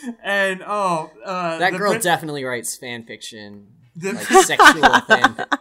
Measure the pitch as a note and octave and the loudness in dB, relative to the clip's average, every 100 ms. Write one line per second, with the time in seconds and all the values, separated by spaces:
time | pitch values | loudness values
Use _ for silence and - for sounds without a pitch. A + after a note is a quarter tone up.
0 | B3+ A#3 F#3+ G3+ G3 F#3+ E3+ G#3 F#3+ E3 | -16 -10 -4 -2 -2 -4 -6 -4 -2 -2
1 | D#3+ - G3 F3+ F3 E3 F3+ F#3 G3+ A3+ | -6 -12 -8 -6 -4 -2 -2 0 0 0
2 | F3+ E3 D#3 C#3+ C3 A#2+ A2 - B2+ A#2 | 0 0 -2 -6 -4 -6 -8 -10 -10 -10
3 | A2+ G#2+ - A2 G#2 G2+ G#2 _ _ E3+ | -12 -16 -16 -16 -16 -18 -20 _ _ -12
4 | F#3+ A3 - F#4 E4+ D3 D4+ - B3+ - | -8 -8 2 4 4 6 6 8 4 2
5 | - C3 A#2+ A2 - - | 2 2 2 -2 -6 -6